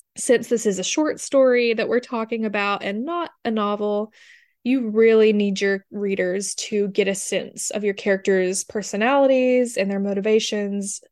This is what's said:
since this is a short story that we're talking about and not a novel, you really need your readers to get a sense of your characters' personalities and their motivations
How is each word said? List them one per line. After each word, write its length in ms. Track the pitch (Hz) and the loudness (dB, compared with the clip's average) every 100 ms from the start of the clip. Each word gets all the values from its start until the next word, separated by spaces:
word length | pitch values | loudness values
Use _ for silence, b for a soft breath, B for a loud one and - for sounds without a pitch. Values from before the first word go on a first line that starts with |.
| _ - | _ -4
since 300 | - 233 233 | 0 2 2
this 180 | 233 214 | -2 0
is 140 | 185 | -2
a 40 | |
short 360 | 185 - 302 - | -2 -2 -2 -4
story 540 | - 277 262 247 233 | 0 4 4 4 2
that 140 | 220 208 | 0 0
we're 120 | 233 | -2
talking 460 | 247 233 220 233 220 | -2 -6 -4 -4 -2
about 380 | 208 202 202 | -2 -2 -2
and 220 | 190 208 285 | -4 -6 -6
not 260 | 349 320 _ 240 | -6 -6 _ -4
a 60 | |
novel, 600 | 220 208 208 208 208 214 b b b b b | -2 -2 -2 -2 -2 -4 b b b b b
you 260 | 240 269 226 | -2 0 0
really 440 | 214 226 220 214 | 4 6 6 6
need 280 | 208 202 190 | 4 2 0
your 240 | 196 196 - | -2 -2 -6
readers 640 | 202 202 190 180 190 196 | -6 -4 -2 -2 -2 -6
to 340 | - - 208 202 | -8 -4 -2 0
get 180 | 196 196 | 0 0
a 80 | 190 | -2
sense 560 | - 202 - - - | -4 -6 -6 -10 -8
of 120 | 208 | -4
your 100 | 208 | -4
characters' 720 | 196 208 190 196 190 185 190 | -2 0 0 2 2 2 -2
personalities 1120 | - 214 185 202 233 277 269 262 254 254 240 - | -6 -8 -6 -2 2 4 4 4 4 2 0 -2
and 120 | 196 | -2
their 100 | 196 | -2
motivations 1000 | 202 196 214 220 - 208 202 202 196 - _ | -2 -2 2 0 0 -4 -4 -6 -6 -10 _